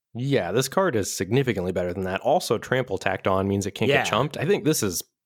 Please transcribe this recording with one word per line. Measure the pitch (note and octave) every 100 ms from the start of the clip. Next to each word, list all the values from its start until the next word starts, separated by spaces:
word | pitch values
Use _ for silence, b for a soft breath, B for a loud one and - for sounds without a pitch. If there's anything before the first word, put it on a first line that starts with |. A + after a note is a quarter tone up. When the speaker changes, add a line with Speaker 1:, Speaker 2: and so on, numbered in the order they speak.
| _ A2+
Speaker 1:
Yeah, | C3+ B2+ F2
this | G#2+ C3+
card | - F#3+ A#2
is | F#2 -
significantly | F#2+ B2 C3 F#2 F2+
better | F#2 F2+
than | F2+
that. | F#2 F#2+
Also, | A#2+ E3+ - A2
trample | - C3 B2+ F#2+
tacked | G2 F#2+ G#2
on | F#2+ G2
means | G2 F#2+
it |
can't | - A#2
Speaker 2:
Yeah. | C#3
Speaker 1:
get | A2+
chumped. | G#2+ C#3+ -
I | D3
think | G3 A#2
this | D#3
is | G#2 E2+ - _